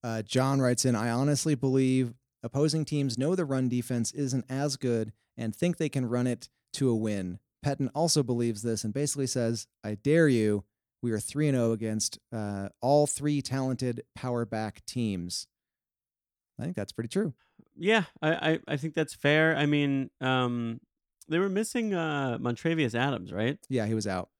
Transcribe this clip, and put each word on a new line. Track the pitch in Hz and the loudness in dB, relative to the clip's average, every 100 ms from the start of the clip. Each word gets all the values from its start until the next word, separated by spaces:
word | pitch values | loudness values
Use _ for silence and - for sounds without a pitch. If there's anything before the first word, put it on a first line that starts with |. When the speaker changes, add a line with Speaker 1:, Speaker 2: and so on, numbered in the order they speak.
Speaker 1:
Uh, | 120 113 | -4 -6
John | 101 127 135 139 | 0 2 4 4
writes | 127 123 | 4 4
in, | 131 | 4
"I | 117 120 | 2 2
honestly | 117 139 143 160 | 2 2 2 2
believe | 139 135 131 131 131 123 117 _ _ | 2 4 4 4 2 0 -6 _ _
opposing | 120 139 151 156 | -6 2 2 2
teams | 143 147 139 113 | -2 0 0 0
know | 139 | 0
the | 185 | 0
run | 156 135 127 | 0 0 0
defense | 123 117 123 113 | 0 -2 -2 -2
isn't | - 139 131 - | -2 -2 -2 -2
as | 131 143 135 | -2 -2 -2
good | 127 117 110 - _ - | 0 0 -2 -8 _ -8
and | 113 | -6
think | 107 175 170 | -2 -2 0
they | 156 | -2
can | 143 127 | -2 -2
run | 123 127 | 0 0
it | 117 - _ _ | -2 -8 _ _
to | - 135 | 0 2
a | 113 | 2
win. | 110 101 92 87 _ _ | 0 -2 -4 -8 _ _
Pettine | 143 139 135 | -4 -2 -2
also | 147 165 156 | 0 2 2
believes | 123 120 117 104 | 2 0 0 -2
this | 117 110 | -4 -2
and | 110 | -4
basically | 117 147 143 131 | -2 -2 -2 -2
says, | 131 117 117 - _ | 0 0 -2 -6 _
'I | 107 107 | -8 -4
dare | 139 160 160 | 2 6 6
you.' | 120 107 104 - _ _ _ | 6 4 2 -2 _ _ _
We | 123 | -2
are | 110 | -2
three | - 143 151 | -2 0 2
and | 131 | 2
oh | 117 | 2
against, | 113 110 110 - - _ | 0 -2 -2 -4 -6 _
uh, | 113 104 101 98 _ | -6 -6 -4 -8 _
all | 123 147 147 | 2 4 4
three | - 147 147 | 0 -2 -2
talented | 127 135 131 127 127 120 - | -2 -2 -2 -2 -4 -4 -10
power | - 127 120 | -10 -4 -2
back | 117 110 110 - - | -2 -4 -6 -8 -10
teams." | 127 117 95 87 - - _ _ _ _ _ _ _ _ _ _ - | -4 -2 -2 -4 -8 -10 _ _ _ _ _ _ _ _ _ _ -10
I | |
think | 120 180 | -8 -6
that's | 101 | -8
pretty | - 117 | -6 -4
true. | 190 202 - _ _ - - | -2 -4 -6 _ _ -20 -6
Speaker 2:
Yeah, | 175 226 170 - | 0 0 0 -4
I, | 156 165 160 | -2 0 0
I, | 160 - | -2 -2
I | 139 | -6
think | 160 | -4
that's | 151 156 | -4 -4
fair. | - 143 151 160 147 | 0 2 4 4 2
I | 147 | 2
mean, | 147 143 139 131 _ | 2 2 0 -4 _
um, | 131 127 123 120 117 117 _ _ _ _ - | 0 2 0 -2 -4 -8 _ _ _ _ -4
they | 160 | -2
were | 196 | 0
missing, | 190 220 247 220 | 0 -2 -2 0
uh, | 185 160 147 135 120 | 0 0 0 -2 -2
Montravius | 120 120 165 165 135 | -2 -2 0 0 0
Adams, | 117 135 120 90 | 2 0 -2 -6
right? | 92 113 147 - | -2 -2 -2 -4
Speaker 1:
Yeah, | 131 107 | -2 0
he | |
was | 113 101 | -2 -2
out. | 92 95 _ | -4 -6 _